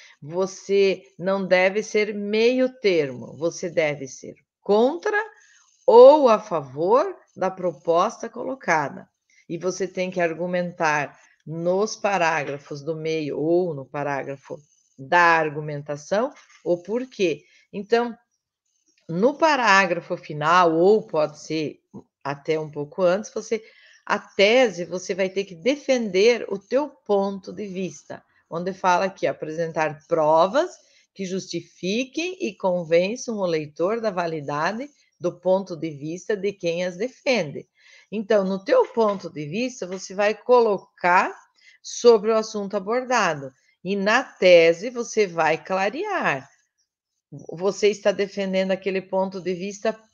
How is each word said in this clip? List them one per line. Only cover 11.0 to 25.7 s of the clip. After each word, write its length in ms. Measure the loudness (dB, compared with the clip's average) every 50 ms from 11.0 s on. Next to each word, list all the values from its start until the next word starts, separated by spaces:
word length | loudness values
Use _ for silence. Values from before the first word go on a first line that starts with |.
| -2 -6 -10 _ _ _ _ _ _
nos 500 | -12 -10 -6 -2 -2 0 0 0 -2 -4
parágrafos 880 | -4 -4 -2 0 0 2 0 0 0 -4 -6 -8 -10 -12 -14 -14 -12 -10
do 100 | -8 -8
meio 460 | -6 -6 -6 -4 -4 -4 -6 -4 -4
ou 340 | -2 0 0 0 0 -2 -4
no 120 | -8 -12
parágrafo 760 | -12 -8 -6 -6 -4 -4 -6 -6 -8 -10 -14 _ -14 -16 -16 -16 _ _ _ _ _ _ -20
da 220 | -4 0 4 4
argumentação 1120 | 6 6 4 4 2 -2 -4 -8 -8 -8 -8 -10 -10 -10 -12 -12 -8 -4 -2 -2 -2 -4 -6 -12 -20 _ _ _ -4
o 180 | -2 -2 -2 -4
porquê. 640 | -4 -6 -6 -6 -8 -6 -4 -2 -2 -2 -4 -10 _ _ _ _ _
Então, 420 | -14 -14 -4 0 0 0 0 -2 -6 -12 _ _ _ _ _ _ _ _ _ _ _ _ _ _ _ _ _ -8
no 300 | -2 0 2 2 2 2
parágrafo 800 | 2 2 2 2 4 4 4 4 4 4 0 -4 -6 -6 -8 -8
final, 560 | -8 -10 -8 -4 0 4 4 6 6 6 4
ou 340 | 4 4 6 4 4 2 -2
pode 320 | -2 -2 -2 -2 -4 -8
ser 400 | -10 -6 -6 -4 -4 -6 -8 _ _ _ -20 -20 -20 _ _ _
até 380 | -10 -10 -10 -6 -4 -4 -4 -2
um 100 | -4 -6
pouco 320 | -10 -10 -12 -10 -4 0
antes, 300 | 2 2 2 0 -2 -6 -10
você, 300 | -12 -8 -6 -6 -6 -6 -8 _ _ _ -20 _ _ _
a 140 | -4 -4 -4
tese, 640 | -4 -4 _ 4 4 6 6 6 4 2 0 -4 -8
você 320 | -8 -8 -8 -6 -6 -4
vai 140 | -2 -4 -4
ter 160 | -2 -4 -6
que 100 | -6 -8
defender 920 | -4 -2 -2